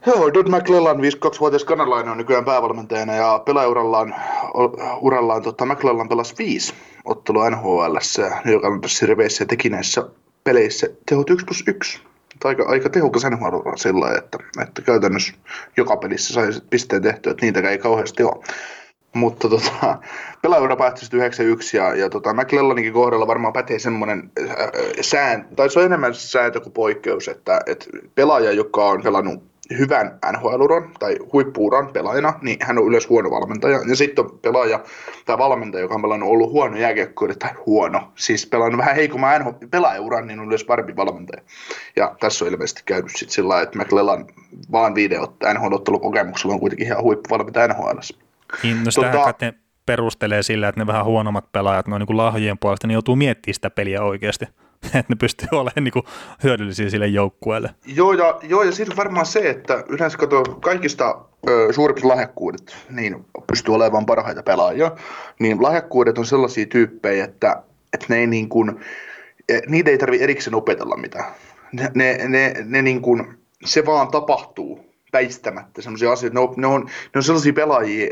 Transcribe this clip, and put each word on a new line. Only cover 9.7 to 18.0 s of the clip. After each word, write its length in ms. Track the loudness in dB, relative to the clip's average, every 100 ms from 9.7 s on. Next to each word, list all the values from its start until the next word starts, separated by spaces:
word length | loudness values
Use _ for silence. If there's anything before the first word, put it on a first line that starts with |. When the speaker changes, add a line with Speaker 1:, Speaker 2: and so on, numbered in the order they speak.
| -2 -4 -4 -6 _ _ _
Speaker 1:
peleissä 440 | 2 4 4 0 -4 -6
tehot 240 | -2 0 2
yksi 160 | 0
plus 180 | 0 -4 -4
yksi. 340 | -4 -8 -10 _ _ _ -4
Aika, 200 | -2 0 2
aika 220 | 2 2
tehokas 360 | 2 2 2
N 120 | 0 -2
H 40 |
L-ura 360 | -2 -2 -4 -2
sillä 220 | 0 2
lailla, 180 | 2 -2
että, 200 | -6 -14 -12 -10
että 200 | -8 -4
käytännössä 520 | 2 4 2 0 -4 -8 -18 -18 -4 -2
joka 200 | 0 0
pelissä 360 | -2 -6 -2
sai 200 | 0 0
sit 160 | -2 -2
pisteen 320 | -2 0 0
tehtyä, 300 | 0 0 -6
että 140 | 0
niitäkään 260 | 0 0 0
ei 60 | -2
kauheasti 460 | 0 0